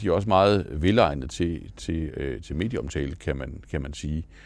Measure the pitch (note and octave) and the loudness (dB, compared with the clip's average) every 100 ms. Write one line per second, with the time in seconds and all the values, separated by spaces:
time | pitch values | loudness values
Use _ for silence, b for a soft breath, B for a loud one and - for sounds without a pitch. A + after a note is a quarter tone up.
0 | F2+ E2+ G#2 F#2+ G2+ G2+ - D2 F2+ A2+ | 0 0 4 6 8 6 0 0 4 6
1 | F2+ C#2+ B1+ - E2+ D#2+ - - - E2 | 4 2 -6 -2 -2 -2 -8 -12 -6 -4
2 | D2+ - C#2 A#1+ - C#2+ A2 G2 C#2 D2+ | -4 -6 -6 -6 -6 -4 -4 -4 -4 -4
3 | C#2 A#1+ - C#2 C2 - - D#2 C2+ - | -4 -6 -4 -4 -6 -10 -6 -6 -6 -8
4 | D2+ D#2 - b | -4 -4 -6 b